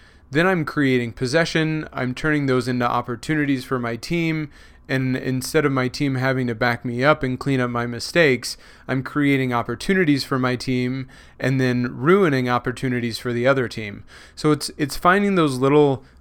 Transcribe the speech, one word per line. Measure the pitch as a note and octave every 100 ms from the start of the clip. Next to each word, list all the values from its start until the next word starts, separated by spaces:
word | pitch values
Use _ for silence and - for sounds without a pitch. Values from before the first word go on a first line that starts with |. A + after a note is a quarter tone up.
| - - -
then | C3+ F3+
I'm | F3+ D3
creating | - C#3 B2+ A#2
possession. | - B2+ D#3+ E3 E3 D#3 D#3 -
I'm | C3+ B2+
turning | B2 D#3 D3 C#3
those | B2+ B2
into | B2 A#2+
opportunities | A#2+ A#2+ A#2 - D#3 C#3+ C3+
for | B2+ C3
my | A#2+ A#2
team. | - E3+ E3 D#3+ D3 - - - -
And | C3+ C3 B2+
instead | C#3 C3 B2+ D#3+ D3
of |
my | C3+ B2+
team | - D3
having | C3 C3 C3 B2
to |
back | A2+ B2 A#2 B2+
me | A#2+
up | C#3 D3+
and | C3 B2+
clean | C#3+ C3+
up | B2
my | A#2+ A#2+
mistakes, | A#2 - E3+ D#3 B2 - - - - -
I'm | C3
creating | B2+ D3 C#3+ C3+ C3
opportunities | A#2+ A2+ A#2 - F#3+ E3 C#3
for | - C3+
my | B2+ B2
team | - B2+ B2 C3 C3 - - -
and | B2+ C3
then | B2+ B2 B2 C3+
ruining | C#3 G3 F3 C3+ B2
opportunities | B2 - A#2+ C3+ B2 A#2 G#2+
for | B2
the | A#2 B2
other | C3+ A2+
team. | A#2 G#2+ G2+ - - - -
So | D#3
it's, | D3 - -
it's | C#3 -
finding | F3 F#3+ G3+
those | F#3+ D3+ B2+
little | C3+ D3 D3 C3 - -